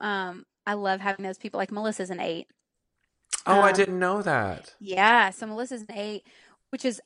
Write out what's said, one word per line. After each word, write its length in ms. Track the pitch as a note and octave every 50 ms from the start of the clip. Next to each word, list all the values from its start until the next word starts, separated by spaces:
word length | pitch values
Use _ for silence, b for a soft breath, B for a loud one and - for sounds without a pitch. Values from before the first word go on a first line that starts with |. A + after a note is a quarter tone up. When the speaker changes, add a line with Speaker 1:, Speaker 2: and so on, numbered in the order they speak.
Speaker 1:
um, 460 | - G#3+ G3+ G3 F#3 F3+ F3+ F3+ - _ _ _ -
I 80 | G3+ G#3
love 260 | G#3 G3+ F#3+ F#3+ F#3+
having 240 | G3 G3 G3 F#3+ G3
those 140 | F#3+ F#3 -
people. 200 | - G#3 - F#3+
Like, 140 | F#3+ - G#3+
Melissa's 380 | G#3 A3 A3 G#3 - F#3+ F#3
an 100 | F3+ F3
eight. 280 | - - E3 E3+ - _ _ _ _ _ _ _ _ _ _ _ _ _ _ _ _ _ - - -
Speaker 2:
Oh, 140 | - F#3+ G3
I 120 | G3+ G3 F#3+
Speaker 1:
Um, 0 |
Speaker 2:
didn't 260 | F#3+ G3 F#3 F3+ F3+
know 240 | F#3 F3+ G3 G#3 G3
that. 540 | F3+ D3 B2 G#2+ F#2+ F2 - - - - _
Speaker 1:
Yeah. 500 | G3+ G3 F#3 F#3 G3 A3 A#3+ A#3+ G#3+ F#3+
So 160 | F#3+ - A#3
Melissa's 360 | G#3+ G#3+ A3 B3 B3+ C4 A#3 G#3+
an 100 | - A#3
eight, 340 | G3+ G3+ G#3+ G#3+ F#3+ _ b b b b b b b b _
which 140 | - B3+ -
is, 160 | B3+ A3 - -